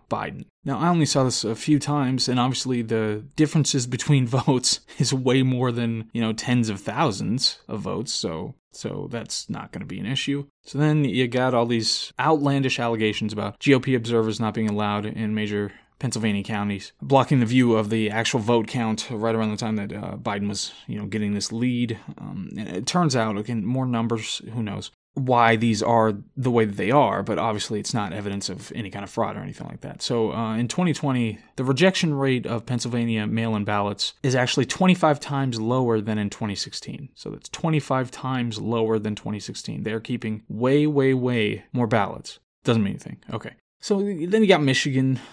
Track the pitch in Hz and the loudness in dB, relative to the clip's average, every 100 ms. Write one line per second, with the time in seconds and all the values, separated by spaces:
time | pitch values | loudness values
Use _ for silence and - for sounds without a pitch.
0 | - 107 - - - _ 139 120 170 170 | -6 -4 -4 -10 -16 _ -6 0 2 4
1 | 143 143 127 - 104 113 - 147 147 147 | 4 4 2 0 -2 -4 2 2 4 0
2 | 127 131 127 123 127 120 127 123 113 113 | 0 0 0 2 0 0 -2 -2 0 0
3 | 107 107 - - 151 160 139 139 123 110 | 0 -2 -6 2 4 4 2 0 0 -4
4 | - 139 120 127 143 127 - - _ - | 2 4 4 2 2 2 2 -2 _ -2
5 | 127 131 127 131 131 123 127 120 117 113 | 0 2 2 4 4 2 0 0 -2 -2
6 | 113 120 113 110 - 123 110 98 - 110 | -6 -2 -2 -2 2 2 2 -2 -4 0
7 | 156 101 101 127 - - - 107 95 98 | 0 0 -2 0 0 -2 -10 -6 -4 -4
8 | - - 98 80 - - _ - 107 98 | -4 -4 -4 -6 -8 -12 _ -12 -8 -8
9 | 92 117 - - - - - - - 95 | -8 -8 -8 -10 -8 -10 -10 -12 -10 -8
10 | 98 131 - 143 143 _ - 139 151 151 | -4 -4 -2 -4 -6 _ -10 0 2 4
11 | 135 113 123 127 127 123 120 117 107 - | 2 2 0 2 2 4 4 2 0 -2
12 | - - 143 156 139 139 131 - 117 113 | -4 0 2 4 4 2 2 0 0 2
13 | 107 104 107 104 104 - 139 127 135 127 | 2 0 -4 -4 -6 -2 4 4 6 0
14 | 113 117 110 107 110 113 107 104 104 104 | 2 2 2 0 -2 0 0 0 0 -2
15 | 104 - 107 107 104 104 101 - _ _ | -4 -4 -2 -2 -2 -2 -4 -8 _ _
16 | 123 110 110 101 98 104 104 98 - _ | -4 -2 0 0 -2 -2 -2 -4 -8 _
17 | 135 135 127 139 110 131 120 110 107 113 | 2 2 4 4 4 4 4 4 2 0
18 | 107 110 113 127 107 120 107 127 113 110 | 0 -2 -2 -2 2 2 2 -2 -2 -2
19 | - 110 113 113 107 107 113 107 101 104 | -4 -4 -2 0 -2 -2 -4 -4 -4 -8
20 | 98 101 110 101 101 101 - - - 107 | -8 -6 -6 -4 -4 -6 -8 -12 -10 -8
21 | 104 107 104 101 - 113 127 120 117 107 | -6 -2 -2 -2 -4 -2 -2 0 -2 -4
22 | - - 98 - - - - 92 120 180 | -10 -14 -12 -10 -10 -10 -8 -6 -2 2
23 | 160 127 110 104 107 117 98 131 127 117 | 2 2 0 -2 -4 -4 -2 0 0 0
24 | 113 113 104 - - 120 107 98 - _ | 0 -2 -4 -8 -8 -6 -4 -6 -10 _
25 | _ - 127 120 113 113 117 110 117 117 | _ -4 2 6 6 6 4 2 4 4
26 | 110 101 - 139 127 117 107 98 95 143 | 4 2 -8 -4 2 4 2 0 2 4
27 | 113 98 101 90 113 104 - 107 - 117 | 4 2 0 0 0 -2 -4 -4 -2 -4
28 | 98 98 101 101 - 92 - - 98 101 | -4 -6 -6 -6 -6 -10 -10 -10 -10 -10
29 | 101 - 101 104 98 - - - - - | -8 -4 -4 -4 -10 -12 -14 -12 -14 -10
30 | - 120 110 110 110 110 120 - 180 - | -2 0 0 -2 -2 -2 -2 0 0 0
31 | 139 127 113 101 - - 131 139 185 185 | 0 0 0 -4 -12 -4 0 4 4 4
32 | 165 139 135 127 - 117 - 120 120 120 | 0 0 0 0 -2 -6 -4 -4 -2 -2
33 | 117 110 107 113 113 107 101 104 101 101 | 0 -2 -2 -2 0 -2 0 0 0 -2
34 | - - 135 127 123 - 123 - 185 180 | -6 -2 0 2 2 0 0 2 4 6
35 | 156 143 - 139 135 113 110 127 120 110 | 4 2 0 -2 -2 -2 0 2 2 2
36 | 107 107 101 - 110 95 - - - 110 | 0 -2 -2 -4 -6 -6 -8 -10 -12 -12
37 | 139 _ 104 104 - - 165 151 - 131 | -14 _ -12 -12 -12 -4 0 0 2 -2
38 | 127 - 131 127 120 104 104 117 110 113 | -2 -6 -4 -2 -2 -4 -2 0 2 2
39 | 107 104 110 104 - - - 107 107 110 | 0 -6 -6 -8 -8 -10 -8 -6 -4 -6
40 | 113 120 110 107 - 107 127 147 151 139 | -4 -4 -4 -6 -8 -2 2 4 4 4
41 | 135 131 123 120 107 107 - 120 113 113 | 4 4 2 2 0 -2 -4 -2 2 2
42 | 98 - - - _ _ - 113 101 - | 2 -4 -14 -18 _ _ 2 2 2 -2
43 | - - - 113 110 - _ _ - 196 | -10 -16 -8 -8 -8 -16 _ _ -2 0
44 | 202 175 175 220 202 175 139 131 147 131 | 0 -2 0 4 6 6 6 2 2 2
45 | 131 127 - | 2 0 -4